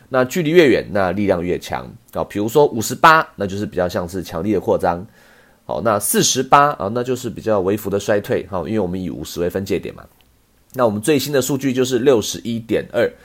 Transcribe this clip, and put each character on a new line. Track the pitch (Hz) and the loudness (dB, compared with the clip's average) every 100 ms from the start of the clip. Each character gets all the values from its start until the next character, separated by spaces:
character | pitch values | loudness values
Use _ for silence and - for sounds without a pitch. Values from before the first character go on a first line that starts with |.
| - | -4
那 | 131 127 | -2 0
距 | 185 | 0
离 | 151 | 2
越 | 175 147 | 6 6
远， | 87 60 | 4 0
那 | 98 92 | -2 0
力 | 95 101 | 0 0
量 | 90 | 0
越 | 87 76 | -2 -4
强， | - 65 64 - _ | -6 -10 -10 -18 _
啊， | 87 | -6
比 | 80 101 | -4 -4
如 | 107 | 0
说 | 147 147 | 4 4
五 | 113 | 2
十 | 104 | -4
八， | 123 165 160 - | 4 6 6 2
那 | - 101 | -6 -6
就 | 98 | -6
是 | |
比 | 101 - | -4 -2
较 | 90 | -2
像 | 98 87 | -2 -6
是 | 95 | -8
强 | 80 85 | -8 -4
力 | 98 | -2
的 | 95 | 0
扩 | 98 90 | 2 2
张。 | 90 87 104 _ - _ _ _ | 0 -2 -6 _ -20 _ _ _
好； | - 57 | -8 -4
那 | 107 104 | 0 0
四 | - 220 | 0 0
十 | - 131 | 2 0
八， | 127 143 147 | 4 4 4
啊， | - 95 | 0 -4
那 | 120 | -4
就 | 123 123 | -4 -4
是 | 117 | -6
比 | 92 | -6
较 | 107 104 | 0 0
微 | 90 107 | 2 -2
幅 | 101 | -2
的 | 101 | -2
衰 | - 104 | 0 0
退， | 101 101 - | 0 -4 -4
哈， | 95 80 | -6 -4
因 | |
为 | 110 | -2
我 | 90 | -2
们 | 92 | -4
以 | 90 | -6
五 | 58 | -8
十 | 82 - | -8 -4
为 | 87 | -4
分 | 95 | -2
界 | 101 92 | -2 -4
点 | - | -4
嘛。 | 50 50 _ _ _ _ _ _ | -14 -20 _ _ _ _ _ _
那 | - | 0
我 | 120 | 0
们 | 104 | 2
最 | 110 143 | 0 0
新 | 135 | 2
的 | 143 | 0
数 | 127 139 | 0 0
据 | 135 | 0
就 | 127 | 0
是 | 127 127 | 0 2
六 | 135 120 | 4 4
十 | 101 87 | 2 -6
一 | 117 117 | -6 -6
点 | 117 92 - | -2 -2 -2
二， | 98 104 - | -2 -2 -4